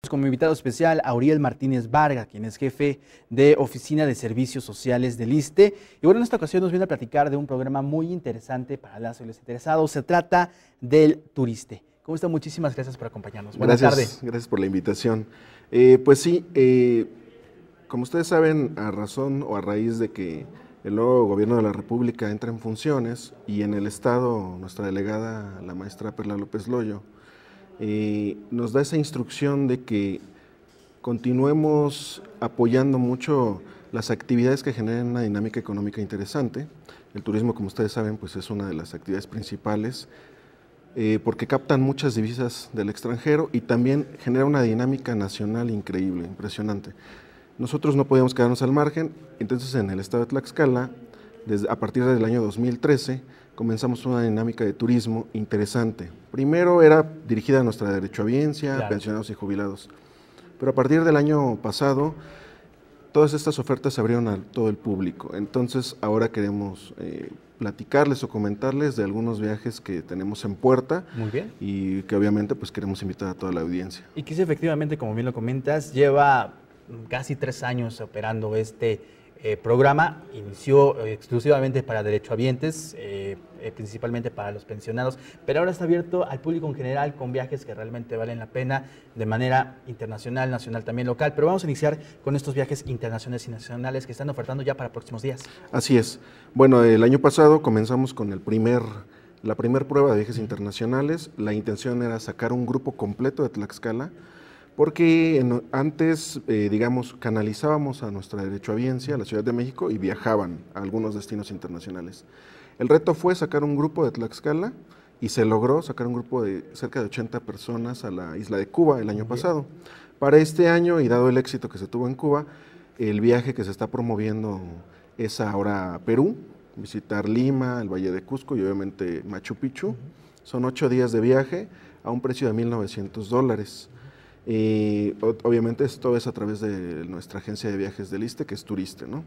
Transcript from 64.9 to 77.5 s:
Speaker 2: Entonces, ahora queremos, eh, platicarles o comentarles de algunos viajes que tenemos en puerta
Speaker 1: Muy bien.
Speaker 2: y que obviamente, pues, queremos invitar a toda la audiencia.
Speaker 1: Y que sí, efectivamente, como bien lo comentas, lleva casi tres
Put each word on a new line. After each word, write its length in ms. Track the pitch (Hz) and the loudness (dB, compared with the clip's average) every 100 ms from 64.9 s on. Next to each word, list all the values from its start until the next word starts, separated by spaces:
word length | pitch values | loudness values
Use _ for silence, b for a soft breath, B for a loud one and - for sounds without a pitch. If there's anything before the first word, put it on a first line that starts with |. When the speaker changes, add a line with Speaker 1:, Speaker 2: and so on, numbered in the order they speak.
| 95 95 - - | -2 -2 -6 -10
Speaker 2:
Entonces, 640 | 95 101 127 123 131 123 - | -8 -4 -2 0 -2 -6 -6
ahora 280 | 107 110 113 | 0 2 2
queremos, 640 | 113 101 101 101 92 - - | 0 -2 -2 -6 -10 -18 -14
eh, 320 | 87 76 - - _ _ | -12 -10 -14 -16 _ _
platicarles 640 | 107 - - 143 147 131 | -8 -8 0 2 2 0
o 60 | 120 | -4
comentarles 640 | 110 104 104 131 135 151 | -4 -4 -2 -2 0 -2
de 80 | 113 | -2
algunos 380 | 98 104 117 107 | -4 -2 -4 -4
viajes 400 | 107 104 123 - | -4 -4 -8 -10
que 220 | - 90 | -8 -8
tenemos 420 | - 92 98 104 | -6 -8 -6 -6
en 100 | 110 | -8
puerta 500 | 95 127 127 131 165 175 120 | 0 2 2 2 -6 -6 -8
Speaker 1:
Muy 140 | 107 | -6
bien. 220 | 123 214 - | -6 -8 -10
Speaker 2:
y 440 | 101 98 95 95 | -6 -4 -2 -4
que 120 | 92 | -2
obviamente, 400 | 104 104 104 104 | 2 2 2 0
pues, 160 | - 98 | -4 -6
queremos 320 | - 98 98 | -8 -6 -6
invitar 260 | 98 90 98 | -8 -6 -8
a 60 | |
toda 160 | 90 95 | -6 -6
la 120 | 87 | -4
audiencia. 420 | 82 90 92 - - | -4 -4 -6 -12 -14
Speaker 1:
Y 80 | - | -14
que 140 | 143 160 | -8 -4
sí, 60 | |
efectivamente, 540 | 175 151 165 151 151 151 | -2 0 -2 -2 -4 -4
como 200 | 113 110 | -4 -4
bien 100 | 127 | -4
lo 80 | |
comentas, 580 | 120 113 131 135 151 151 | -4 -4 -4 -2 -2 -2
lleva 640 | 135 143 139 143 131 98 - _ - - 117 113 | 4 6 6 6 4 2 -10 _ -20 -20 -18 -8
casi 260 | 127 135 | -8 -6
tres 300 | 139 127 | -6 -6